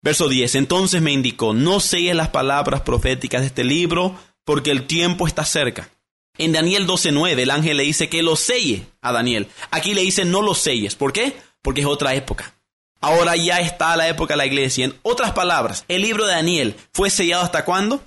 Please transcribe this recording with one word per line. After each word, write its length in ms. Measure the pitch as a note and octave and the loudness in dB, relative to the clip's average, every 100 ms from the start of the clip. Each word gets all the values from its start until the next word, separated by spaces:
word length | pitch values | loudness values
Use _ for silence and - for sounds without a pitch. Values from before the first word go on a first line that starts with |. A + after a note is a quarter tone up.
Verso 260 | D3 D3+ D#3 | 0 0 2
diez, 260 | C3 A#2+ | 2 2
"Entonces 460 | D3 C#3 F3 F#3+ F3+ | 2 2 2 2 2
me 120 | D#3 | 2
indicó, 400 | C#3 B2+ - A2+ | 2 0 0 0
'No 280 | A2 D3+ G3 | 2 2 2
selles 340 | - F3+ F3 | 0 0 0
las 140 | E3+ D#3 | 0 0
palabras 540 | D3 C3+ C#3 C#3+ C3+ | -2 0 0 0 -2
proféticas 580 | - A#2+ B2+ C3 - B2+ | 0 0 0 -2 -2 -2
de 60 | C3 | -2
este 180 | C3 | -2
libro, 500 | B2 D3+ F3 E3+ F#3 F#3 - _ | 0 0 0 0 -2 -4 -18 _
porque 260 | - D3 D3 | -2 -2 0
el 160 | C#3 C3 | -2 -2
tiempo 400 | E3 F3 F3+ F3 | -2 0 0 -2
está 200 | - D3+ | -2 -2
cerca'". 420 | E3 C3 - F2 _ _ _ _ _ | 0 -2 -4 -14 _ _ _ _ _
En 160 | D#3+ | 0
Daniel 340 | D#3 E3 G3 F#3 | 2 2 0 0
doce 260 | F3+ F3 | 0 2
nueve, 320 | C#3+ F3 C#3 | 2 2 2
el 60 | B2+ | 2
ángel 260 | C#3+ D#3+ D3 | 0 0 0
le 80 | |
dice 260 | C#3+ D3 D#3 | 0 0 -2
que 120 | E3 | 0
lo 120 | E3 D#3 | 0 0
selle 500 | - B3 F3+ G2+ - _ | 0 0 0 -2 -6 _
a 120 | B2+ | -2
Daniel. 360 | A#2+ B2 A2+ G2+ - - | 0 0 -2 -4 -10 -8
Aquí 240 | D#3+ E3+ | -6 -2
le 80 | G3+ | 0
dice, 240 | F#3 F#3+ F3+ | 0 0 0
"No 160 | F#3 | 0
lo 120 | G#3 | 0
selles". 420 | F3+ - B2 G2+ - | 0 0 0 -2 -2
¿Por 160 | C#3 | -4
qué? 240 | C3+ B3+ C4+ - _ | -2 -4 -6 -20 _
Porque 200 | - C3+ | -6 -2
es 40 | C#3+ | -2
otra 280 | C#3+ C#3 C3 | 0 0 -2
época. 360 | C3 B2 - _ _ _ _ _ | -4 -8 -10 _ _ _ _ _
Ahora 360 | C#3+ E3 E3+ E3+ | 2 4 4 2
ya 240 | E3+ F3 | 2 0
está 360 | E3+ - E3 E3 | 0 -2 0 2
la 120 | E3 | 2
época 260 | D#3+ D#3+ | 0 -2
de 40 | D3 | 0
la 80 | C#3 | 0
iglesia. 380 | C#3 C3 C3 | 0 0 0
En 140 | C3 - | -2 -2
otras 300 | G#3+ B3 A#3 | -2 0 0
palabras, 520 | - F3+ E3 A#2 - - | 0 2 2 0 -4 -4
el 140 | F3+ | -2
libro 240 | G#3 A3 G#3+ | 0 0 0
de 60 | |
Daniel 440 | F3 D#3+ F3 A#2+ G2+ - | 0 0 0 -2 -4 -10
fue 160 | - G3 | -2 0
sellado 360 | - F3 F3 | 2 0 0
¿hasta 200 | F3 D#3+ | 0 -2
cuándo? 380 | D3 F#3 G#3 C#4 | 0 0 0 -2